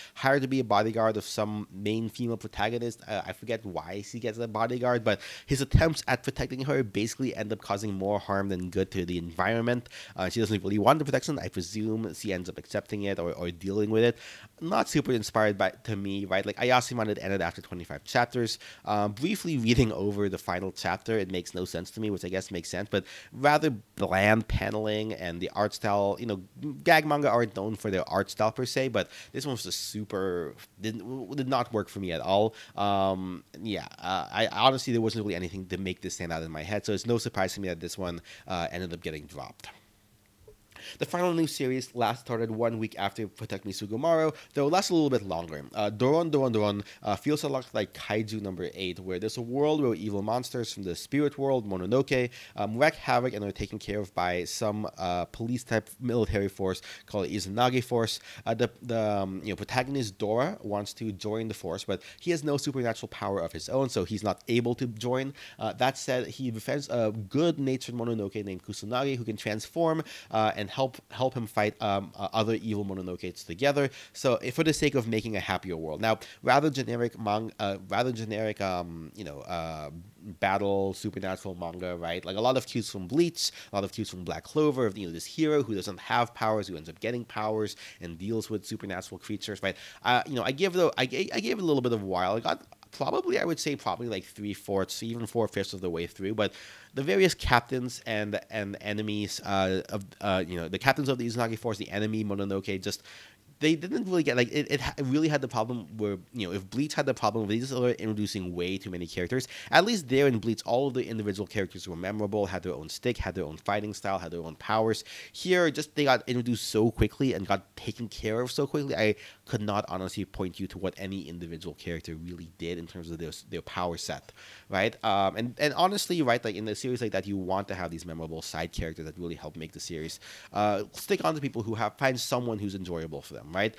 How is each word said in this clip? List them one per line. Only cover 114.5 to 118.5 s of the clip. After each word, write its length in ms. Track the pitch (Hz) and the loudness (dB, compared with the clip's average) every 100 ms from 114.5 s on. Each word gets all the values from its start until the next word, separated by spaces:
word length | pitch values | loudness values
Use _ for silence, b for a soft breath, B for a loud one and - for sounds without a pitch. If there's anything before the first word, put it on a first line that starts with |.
| 76 | -10
powers. 460 | - 110 110 107 - B B | 0 4 4 2 -2 B B
Here, 400 | - 180 180 165 | -8 2 6 6
just, 240 | 139 151 - | 2 -4 2
they 80 | |
got 240 | 139 123 - | 6 6 4
introduced 400 | 123 120 113 - | 0 0 -2 2
so 240 | 110 117 | 4 4
quickly 420 | - 107 - 135 | 6 2 4 2
and 140 | 92 92 | 2 0
got 280 | 98 - - | 0 0 -10
taken 320 | - 107 113 | -8 -6 -8
care 320 | - 110 110 | -6 -2 0
of 100 | 123 | 0